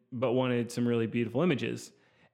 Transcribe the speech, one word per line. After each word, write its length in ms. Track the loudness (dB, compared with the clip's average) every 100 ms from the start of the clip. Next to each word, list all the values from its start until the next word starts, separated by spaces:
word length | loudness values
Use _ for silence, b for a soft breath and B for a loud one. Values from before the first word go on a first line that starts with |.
| -12
but 220 | -2 0
wanted 380 | 2 2 0 -2
some 160 | 0 0
really 200 | 2 0
beautiful 360 | 0 -2 0
images. 480 | 2 0 -2 -6 -10 b b b b